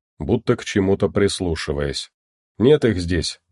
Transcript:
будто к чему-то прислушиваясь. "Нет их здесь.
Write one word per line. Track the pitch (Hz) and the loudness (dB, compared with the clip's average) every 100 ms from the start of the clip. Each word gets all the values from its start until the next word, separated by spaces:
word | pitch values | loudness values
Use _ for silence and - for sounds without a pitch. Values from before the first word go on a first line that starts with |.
| _ - | _ -10
будто | 76 117 - 117 | -2 -2 0 -2
к | - | -2
чему-то | 104 95 98 98 | 0 2 2 0
прислушиваясь. | 104 98 - 90 80 - 71 71 - - _ _ _ _ - | 2 0 0 -4 -4 -4 -4 -4 -6 -12 _ _ _ _ 0
"Нет | 123 151 | 4 4
их | 120 92 | 2 0
здесь. | 85 87 - - _ | -2 -2 -4 -10 _